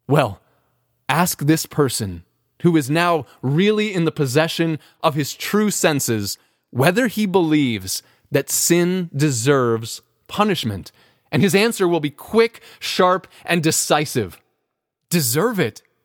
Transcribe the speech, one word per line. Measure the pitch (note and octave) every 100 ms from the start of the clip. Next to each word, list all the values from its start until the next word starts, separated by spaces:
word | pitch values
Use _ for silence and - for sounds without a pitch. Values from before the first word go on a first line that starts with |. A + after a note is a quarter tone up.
| -
Well, | D3 B2 F#2+ _ _ _ _ _ _ -
ask | C#3 F3+ -
this | C#3+ D#3+ -
person, | - C#3 - G#2 F2 - _ _ _
who | F3
is | E3 B2+
now | D#3 F3 E3 C3 _
really | B2+ D3 G3+ G#3+ G#3+
in | F#3 E3
the |
possession | - C#3 C3 E3 - E3 D3+ - _
of | D#3+
his | D3+ C#3
true | - - G#3 G#3+
senses, | - E3+ C#3+ - A2+ G2+ - _ _ _
whether | A#2 D3 F#3 B3+
he | - G#3
believes | F#3 E3 D#3 C3+ A2 F#2+ - - _ _
that | C#3 C#3
sin | - - E3+ F3 F#3 E3+
deserves | C#3+ D3+ B2 A#2+ C#3+ A#2+ A2+ A2+ - _ _ _
punishment. | - G#3 F3+ A#2 G2 - _ _ _ _
And | D3
his | F#3+
answer | F#3 A3+ A3+ F3+
will | E3+
be | D3
quick, | - - A3 A3+ - - -
sharp, | - - F#3 F#3 - -
and | - F3
decisive. | D#3+ C#3+ - D3+ D3+ B2+ F#2+ - _ _ _ _ _ _ _
"Deserve | F3 B2+ B2+ A3 G#3
it?" | B2+ - _ _